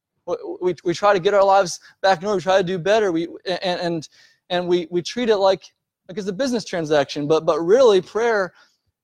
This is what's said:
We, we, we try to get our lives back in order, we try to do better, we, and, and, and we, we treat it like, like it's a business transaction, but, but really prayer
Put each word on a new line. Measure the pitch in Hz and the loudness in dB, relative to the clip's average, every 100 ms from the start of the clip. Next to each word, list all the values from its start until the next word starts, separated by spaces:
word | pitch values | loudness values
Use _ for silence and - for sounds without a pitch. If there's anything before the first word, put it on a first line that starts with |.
| _ _ - | _ _ -8
We, | 175 147 175 | -8 -8 -4
we, | 180 175 | -4 -2
we | - | -4
try | 165 208 | 0 2
to | 202 | 2
get | 180 | 2
our | 202 | 2
lives | 196 196 180 - - _ | 4 4 2 -4 -16 _
back | 190 185 | 0 0
in | 196 | 0
order, | 202 | -2
we | |
try | 165 190 | 0 0
to | |
do | 180 190 | 0 -2
better, | 160 220 202 | 0 0 2
we, | 165 170 - - | -2 -4 -10 -8
and, | 175 190 180 | -6 -4 -4
and, | 175 170 - _ _ _ - | -4 -4 -8 _ _ _ -6
and | 180 175 | -4 0
we, | 180 165 | 0 0
we | 175 | -6
treat | - 240 240 | -6 -4 0
it | 208 | 2
like, | 190 190 - _ _ _ - | 2 0 -4 _ _ _ -16
like | 185 | -10
it's | 196 | -8
a | |
business | 185 269 240 | -4 -2 -4
transaction, | - 185 151 151 139 151 143 | -4 -6 0 0 0 -4 0
but, | 160 | 0
but | 160 156 | 2 0
really | 170 233 254 196 | 2 4 6 4
prayer | - 208 233 220 180 - _ _ _ _ | 0 -2 -2 -2 -4 -8 _ _ _ _